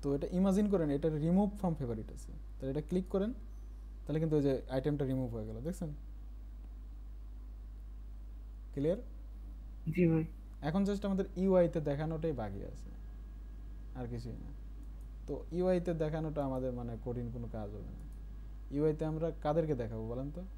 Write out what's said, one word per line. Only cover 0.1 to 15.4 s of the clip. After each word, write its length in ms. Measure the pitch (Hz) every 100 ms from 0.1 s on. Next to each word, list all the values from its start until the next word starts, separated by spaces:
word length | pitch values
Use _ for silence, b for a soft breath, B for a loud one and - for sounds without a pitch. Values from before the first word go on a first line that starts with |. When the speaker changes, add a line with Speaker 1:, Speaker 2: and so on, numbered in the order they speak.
| 139
Speaker 1:
এটা 100 | 139 180
ইমাজিন 280 | 196 190 208
করেন, 160 | 196 156 143
এটা 120 | 165 156 156
remove 260 | 180 202 202
from 120 | 185 165
favorite 300 | 127 110 101 -
আছে, 140 | - - - -
তাহলে 140 | 135
এটা 100 | 135 151
ক্লিক 160 | 180 185
করেন, 160 | 190 202 262 - - - - - -
তাহলে 140 | - 156
কিন্তু 120 | 160 151
ওই 40 | 139
যে 60 | 131 -
আইটেমটা 300 | 131 131 147 139
রিমুভ 180 | 131 127 113
হয়ে 100 | 107
গেল, 80 | 110 135
দেখছেন? 240 | 180 165 147 - - - - - - - - - - - - - - - - - - - - - - - - - - -
ক্লিয়ার? 240 | - 143 202 - - - - - - - - -
Speaker 2:
জি 100 | 160 175
ভাই। 120 | 160 160 - - - 143
Speaker 1:
এখন 120 | 170 196
just 140 | 202 202
আমাদের 180 | 190 196 175
ইউআই 240 | 190 185 170
তে 60 | 170 147
দেখানোটাই 420 | 143 156 160 160 135
বাকি 180 | 107 101 98
আছে, 180 | - - - - - - - - - - - - 131
আর 80 | 120
কিছুই 240 | 120 117 110
না। 60 | - - - - - - - - -
তো 60 | 143